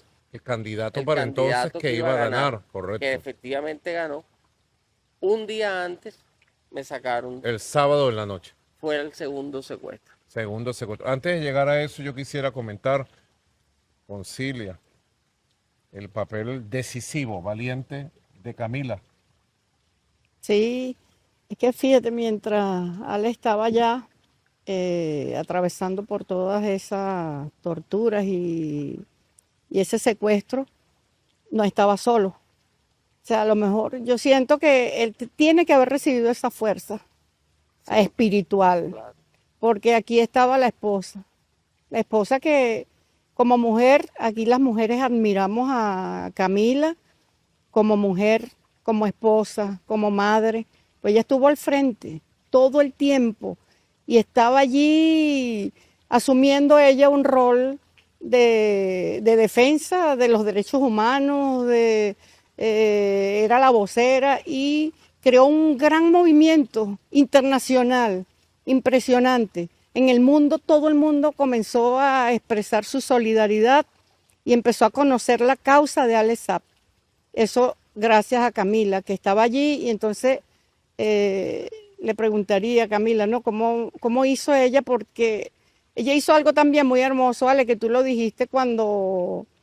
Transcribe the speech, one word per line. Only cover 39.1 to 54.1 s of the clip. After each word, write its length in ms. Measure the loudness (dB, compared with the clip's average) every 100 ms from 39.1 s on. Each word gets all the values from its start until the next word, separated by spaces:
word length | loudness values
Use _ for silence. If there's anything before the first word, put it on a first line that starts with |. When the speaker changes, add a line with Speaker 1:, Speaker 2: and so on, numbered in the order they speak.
| -20 _ _ _ _
Speaker 3:
porque 340 | -2 0 0
aquí 260 | 0 2 0
estaba 380 | 2 2 2 2
la 80 | 0
esposa. 580 | -2 -4 -4 -6 -18 -20 _ _ _ _ _ _
La 100 | -6
esposa 380 | -2 -2 0 -2
que, 480 | 2 2 0 -2 -10 _ _ _ _
como 240 | -2 2 2
mujer, 540 | 2 2 4 4 2 -6
aquí 260 | -6 -2
las 160 | 0 2
mujeres 400 | 2 0 0 0
admiramos 680 | 0 0 0 0 -2 -2 -2
a 580 | -2 -2 -4 -6 -8 -10
Camila 600 | -4 -2 2 2 2 -2 -4 _ _ _ _ _ _ _
como 260 | 0 2 2
mujer, 540 | 0 0 0 0 -4 _ _ _
como 240 | -4 -2 -2
esposa, 760 | -2 0 2 0 -6 -8 -8 -6
como 240 | -4 -2
madre. 560 | 0 2 2 0 -4 -8 _ _ _
Pues 120 | 0
ella 80 | 0
estuvo 280 | 2 2 2
al 80 | 2
frente 640 | 0 0 0 -2 -12 -16 -18 _ _
todo 320 | 4 4 4
el 100 | 0
tiempo 640 | 0 0 2 0 -4 -10 -12 _ _ _ _
y 120 | 0